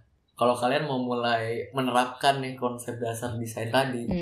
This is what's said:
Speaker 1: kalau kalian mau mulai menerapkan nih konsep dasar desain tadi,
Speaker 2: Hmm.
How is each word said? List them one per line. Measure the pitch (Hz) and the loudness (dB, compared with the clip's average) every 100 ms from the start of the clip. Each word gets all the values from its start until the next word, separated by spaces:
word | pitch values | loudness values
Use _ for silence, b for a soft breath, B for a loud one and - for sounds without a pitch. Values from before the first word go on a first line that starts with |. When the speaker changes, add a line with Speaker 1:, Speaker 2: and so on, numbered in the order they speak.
| _ _ _ | _ _ _
Speaker 1:
kalau | - 120 120 | 0 2 4
kalian | 123 147 151 | 2 2 0
mau | 127 | -2
mulai | 123 120 120 113 113 117 - | 0 0 2 0 0 -4 -4
menerapkan | - 127 120 127 - 143 135 | -2 2 2 2 2 2 2
nih | 131 127 | 0 -4
konsep | 123 120 - 117 | -4 -4 -8 -6
dasar | 117 113 120 113 | -4 -4 -6 -6
desain | 113 - 113 | -6 -6 0
tadi, | 131 135 120 120 | 2 2 0 -2
Speaker 2:
Hmm. | 175 | -2